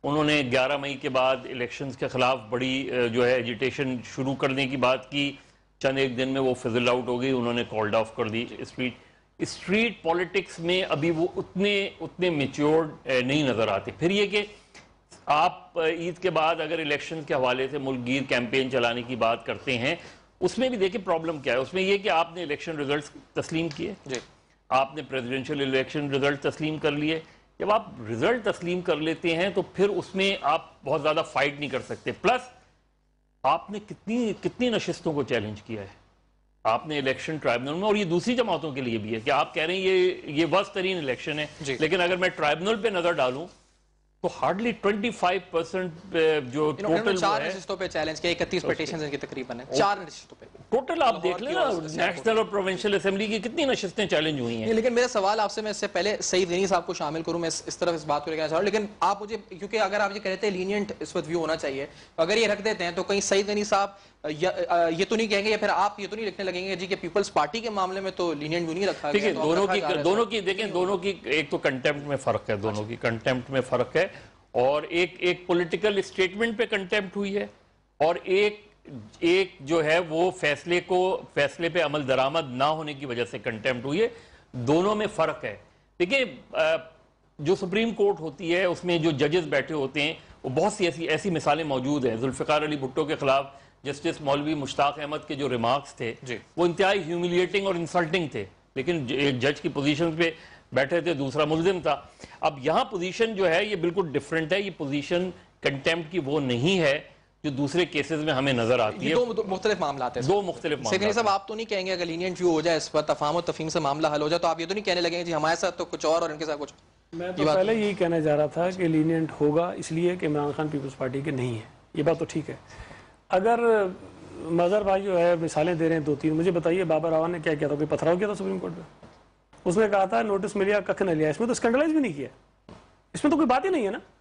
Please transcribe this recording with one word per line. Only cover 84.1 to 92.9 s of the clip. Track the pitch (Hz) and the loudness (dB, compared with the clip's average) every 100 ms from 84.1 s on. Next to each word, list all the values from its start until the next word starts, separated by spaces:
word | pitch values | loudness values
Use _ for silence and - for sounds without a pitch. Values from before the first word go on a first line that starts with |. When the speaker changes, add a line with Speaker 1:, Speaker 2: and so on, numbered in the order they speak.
| - - - _ 127 | -2 -20 -20 _ -6
Speaker 1:
दोनों | 120 156 196 | 2 4 4
में | 208 214 | 0 -2
फर्क | - 156 147 | 0 -2 -2
है। | 120 98 - _ _ _ | -8 -10 -18 _ _ _
देखिए, | 175 269 240 - - | 0 2 0 -6 -8
अ, | - 156 160 - - _ _ _ - | 0 2 2 -2 -20 _ _ _ -6
जो | 147 190 | 0 0
सुप्रीम | 185 196 226 | 0 0 0
कोर्ट | 202 202 196 | 2 2 2
होती | 156 139 165 | -6 -8 0
है, | 175 190 | 2 2
उसमें | 160 180 170 | 0 0 2
जो | 165 | 2
judges | 139 147 175 | 2 2 2
बैठे | 160 147 127 | 2 0 0
होते | 160 135 151 | -2 -2 0
हैं, | 147 160 - - | -2 -2 -14 -10
वो | 135 | -2
बहुत | 131 190 | 2 2
सी | 202 175 | 2 -2
ऐसी, | 165 165 | 0 -2
ऐसी | 156 202 | 0 0
मिसालें | 160 151 147 | 0 2 2
मौजूद | 156 135 127 147 123 | 2 0 0 2 0
हैं। | 110 | 0
जुल्फ़िकार | 131 127 156 151 | -2 -2 0 2
अली | 151 147 | 2 -4
भुट्टो | 131 | -4